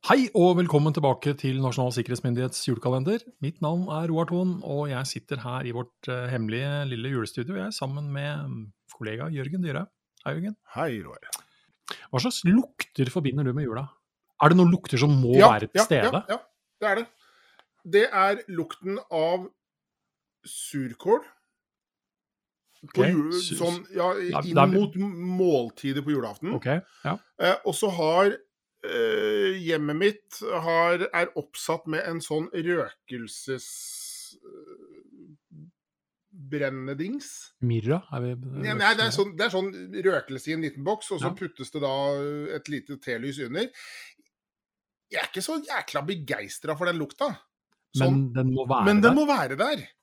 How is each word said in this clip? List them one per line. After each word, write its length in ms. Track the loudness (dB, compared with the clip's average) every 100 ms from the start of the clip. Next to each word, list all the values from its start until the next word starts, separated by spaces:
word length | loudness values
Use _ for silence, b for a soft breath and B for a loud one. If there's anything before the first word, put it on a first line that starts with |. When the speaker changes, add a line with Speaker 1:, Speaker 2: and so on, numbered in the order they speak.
| 4
Speaker 1:
Hei 220 | 4 4 4
og 140 | 6 6
velkommen 340 | 4 4 4
tilbake 380 | 2 2 2 0 -2
til 180 | -2 0
Nasjonal 300 | -2 0 -2 -2
Sikkerhetsmyndighets 640 | -4 -2 -2 -2 -2 -4 -4
julekalender. 560 | -2 0 -2 0 -4 -6 _
Mitt 160 | -8 -4 -4
navn 220 | -2 -4
er 220 | -4 -2
Roar 160 | -2 0
Thon, 280 | 0 -2 -2
og 220 | -6 -4 -4
jeg 180 | -4 -6
sitter 320 | -8 _ -10
her 240 | -6 -8 -6
i 80 |
vårt, 360 | -6 -10 _ -8
eh, 160 | -6 -4
hemmelige 560 | -4 -2 -4 -4 -4 -4
lille 180 | -6 -4 -4
julestudio, 400 | -4 -6 -6 -6
jeg, 160 | -6
sammen 380 | -6 -6 -6 -6
med, 240 | -6 -6 -6 -8
mm, 260 | -10 -12 _ _
kollega 360 | -12 -8 -6 -6
Jørgen 300 | -6 -6 -4 -4
Dyre. 220 | -4 -8 _ _ _ -8
Hei, 100 | -6
Jørgen. 200 | -6 -10 _ -6
Speaker 2:
Hei, 260 | -4 -4
Roar. 180 | -8 -16 -14 -16 B B B _ -14 B B
Speaker 1:
Hva 80 | -2
slags 220 | 0 0 4
lukter 640 | 4 2 _ -10 -2 -2
forbinder 340 | 0 -2 0 -2
du 80 |
med 120 | -2 -4
jula? 240 | -4 -8 _ _ _ _ _
Er 60 | 8
det 80 | 10
noen 140 | 8
lukter 260 | 6 2 2
som 100 | 6
må 260 | 6 6 10
Speaker 2:
Ja, 120 | 10
Speaker 1:
være 180 | 8 2
til 0 |
Speaker 2:
ja, 80 | 2
ja, 40 | 4
Speaker 1:
stede? 400 | 4 4 0 -2
Speaker 2:
ja, 80 | -8 -8 _ _ _
det 60 | 0
er 60 | 0
det. 120 | -2 _ b b b b b _ 2
Det 200 | 4 6
er 320 | 4 4 2 -4
lukten 500 | -6 -6 -6 -6 -6 -4
av 380 | 0 0 0 -4 _ _ _ _ _ _ _ _ _ -18
surkål. 760 | -14 -10 -6 -8 -6 2 2 0 _ _ _ _ _ _ _ _ _ _ _ _ _ _ _ -8
På 80 | 2
Speaker 1:
Ok, 60 | 4
Speaker 2:
jul-, 240 | 4 2
Speaker 1:
su-, 240 | -2 -4 -2
Speaker 2:
sånn, 280 | -2 -2 -6 -2
ja, 180 | 0
Speaker 1:
ja, 280 | 0 -2 -2
Speaker 2:
inn 120 | 2
Speaker 1:
da 100 | 4
er 40 | 6
vi 100 | 4
Speaker 2:
mot 140 | 0
måltidet 1080 | -2 -6 -4 -6 0 2 2 0 -6 -6 -4 -2
på 80 |
julaften. 400 | -2 -2 -8 -6
Speaker 1:
Ok, 120 | -4 -2 -2 b b
ja. 140 | -8 -8 b _
Speaker 2:
Eh, 160 | 0 2 -2
og 80 |
så 160 | 0 -2
har, 460 | 0 2 4 4 2 _ _ _ _
eh, 720 | -6 0 2 2 2 2 0 0 -2
hjemmet 300 | -2 -2 2
mitt 420 | 0 0 _ -12 -6 -4
har, 460 | 2 4 4 2 0
er 140 | 0 -2 -4
oppsatt 520 | -10 -12 -4 -4 -2
med 160 | -4 -4
en 140 | -6
sånn 300 | -4 -4 -4
røkelses-, 1800 | -6 -2 -2 -2 -8 _ -12 -12 -14 -10 -10 -10 -14 -14 -14 -14 -16 -18 -20
eh, 880 | -20 -20 -20 -20 -20 -20 -20 -20 -20 -20 _ -20 -20 _ _ _ _ _ _
brennedings. 1200 | -20 -10 -4 -4 -4 -8 -6 -6 -6 -10 -18 -20 _
Speaker 1:
Mirra, 400 | 0 0 0 -2 -2
er 80 | -6
vi, 140 | -6 -8
Speaker 2:
Nei, 380 | -10 -8 -4 2
nei, 180 | 2
det 120 | 4 0
er 40 |
Speaker 1:
røkelse? 80 | 0
Speaker 2:
sånn, 180 | -2 0
det 80 | 0
er 40 |
sånn 220 | 0 -2 -6 -10 0
røkelse 440 | 2 2 -2 -10 -4
i 40 |
en 80 | -4
liten 220 | -4 -4
boks, 260 | -4 -4 -4
og 80 | -4
så 100 | -4
Speaker 1:
Ja. 20 |
Speaker 2:
puttes 380 | -4 -10 -10 -10
det 100 | -4
da 320 | -2 0 0 -2 -4 -6 -6 -8
et 120 | -8
lite 300 | -10 -8 -12
telys 380 | -8 -6 -6 -8
under. 240 | -6 -6 -6 B B B B B _ _ _ _ _ _ _ _ _
Jeg 100 | -6
er 40 | -6
ikke 80 | -8
så 160 | -6 -8 -6
jækla 400 | -8 -6 -6 -6
begeistret 720 | -8 -6 -8 -8 -10 -8 -4
for 80 | -2
den 140 | -2
lukta. 400 | -6 -4 -4 -4 _ _ _ _ _ 0
Speaker 1:
Men 100 | 4
Speaker 2:
Sånn, 260 | 4 2
Speaker 1:
den 200 | 0 0
må 140 | 0 2
være 180 | 4 6
Speaker 2:
men 160 | 6
den 140 | 6 6
Speaker 1:
der? 0 |
Speaker 2:
må 100 | 4
være 320 | 2 0 -2
der. 300 | -2 -2 -8 _